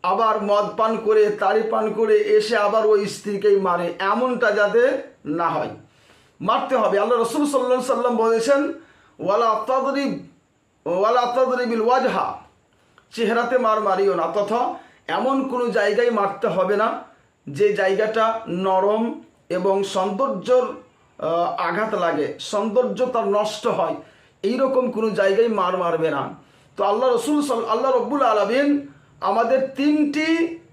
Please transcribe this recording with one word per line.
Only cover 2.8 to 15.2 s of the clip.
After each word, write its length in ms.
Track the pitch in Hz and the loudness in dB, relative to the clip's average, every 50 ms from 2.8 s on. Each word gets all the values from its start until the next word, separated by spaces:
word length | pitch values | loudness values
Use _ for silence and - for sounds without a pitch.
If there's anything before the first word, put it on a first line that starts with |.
| 220 | 4
ওই 220 | 214 214 196 208 - | 4 4 4 2 -2
স্ত্রীকেই 520 | - - - 202 202 190 208 208 196 196 | -6 -8 -6 -6 -4 0 2 4 4 4
মারে, 340 | 190 185 175 175 175 170 170 - | 2 0 0 0 -2 -4 -4 -2
এমনটা 520 | 190 196 214 233 254 254 247 - 233 214 | -2 0 0 0 0 0 0 2 2 2
যাতে 640 | 202 208 208 202 208 233 247 277 269 277 - - - _ _ | 2 2 2 2 4 4 4 4 2 -2 -6 -10 -20 _ _
না 240 | 143 156 170 170 160 | -6 -4 -2 -2 -2
হয়, 200 | 160 135 110 - - - - _ _ _ _ _ - _ _ _ _ _ | -2 -2 -6 -6 -10 -14 -20 _ _ _ _ _ -20 _ _ _ _ _
মারতে 360 | 156 196 233 262 262 - 262 | -2 0 0 0 0 0 0
হবে। 220 | 240 214 185 190 196 | 2 2 2 2 2
আল্লাহ 220 | 208 233 247 226 | 2 2 2 0
রসুল 260 | 226 - - 302 294 | 0 0 0 -2 0
সাল্লাল্লাহু 280 | 285 277 254 254 247 254 | 0 0 0 2 2 0
আলাইহি 140 | 247 233 269 | 0 0 -2
সাল্লাম 280 | 240 233 240 247 233 | -2 0 0 0 0
বলেছেন, 560 | 220 226 226 226 226 226 262 277 277 302 320 - - - _ _ _ _ _ _ - | 2 2 2 2 2 2 2 2 2 2 -2 -6 -10 -16 _ _ _ _ _ _ -6
"ওয়ালা 460 | 156 180 202 226 240 220 214 214 - | -2 -2 0 2 2 2 0 0 -2
তাদরিব, 640 | 254 254 269 254 277 262 277 277 233 175 139 - - _ _ _ _ _ _ _ _ _ _ _ | -2 -2 0 0 -2 -2 -2 -2 -2 -4 -6 -12 -18 _ _ _ _ _ _ _ _ _ _ _
ওয়ালা 420 | 160 175 185 202 220 240 247 240 240 247 | -4 -2 0 2 2 2 2 0 0 0
তাদরিবিল 460 | 262 254 254 247 247 247 226 233 220 | 0 0 0 0 -2 -2 -2 -2 0
ওয়াজহা", 560 | 214 240 254 269 - 220 185 175 - - - - - _ _ _ _ _ _ _ _ _ _ - _ _ | 2 2 2 2 2 0 -2 -2 -4 -4 -8 -12 -18 _ _ _ _ _ _ _ _ _ _ -20 _ _
চেহারাতে 460 | - 226 233 202 226 233 240 240 254 247 | -6 -2 -2 0 0 0 0 0 0 0
মার 220 | 240 220 214 214 | 2 2 0 2
মারিও 340 | 202 196 185 185 202 196 180 | 0 0 0 2 0 0 0
না, 120 | 170 160 165 - | -2 -2 -2 -2
তথা 400 | 208 202 208 214 240 254 - - - - - _ _ _ - | -2 -2 0 0 -2 -2 -2 -4 -10 -16 -20 _ _ _ -6
এমন 400 | 160 190 | -4 -2